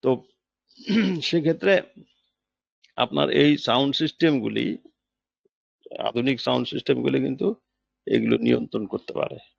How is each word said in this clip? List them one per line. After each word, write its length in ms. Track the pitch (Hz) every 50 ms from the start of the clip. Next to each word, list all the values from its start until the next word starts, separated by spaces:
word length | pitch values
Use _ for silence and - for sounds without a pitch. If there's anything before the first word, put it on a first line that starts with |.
| -
তো 200 | 131 131 123 - _ _ _ _ _ _ _ _ _ _
<clears throat> 460 | - - - 202 226 214 190 185 160 139
সেক্ষেত্রে 600 | - - 170 151 156 165 160 - 196 196 180 - - _ - - _ _ _ _ _ _ _ _ _ _ _ _ _ _ _ _ _ _
আপনার 340 | - 123 120 - 143 143 143
এই 280 | - 143 143 147 147 -
সাউন্ড 360 | - - 113 123 139 139 135
সিস্টেমগুলি, 840 | - 160 151 - _ 170 165 147 135 107 110 107 107 120 - - - _ - _ _ _ _ _ _ _ _ _ _ _ _ _ _ _ _ _ _ _ - - -
আধুনিক 420 | - - 113 120 120 135 135 117
সাউন্ড 280 | - - 127 127 123 -
সিস্টেমগুলি 520 | - - - - 143 123 120 131 135 135
কিন্তু 340 | 131 139 135 135 - 190 226 _ _ _ _ _ _ _ _ _ _
এগুলো 320 | - - 117 113 113 117 117
নিয়ন্ত্রণ 480 | 117 120 120 120 117 - - - 107
করতে 260 | 98 - - - - -
পারে। 260 | - - - - - - _ _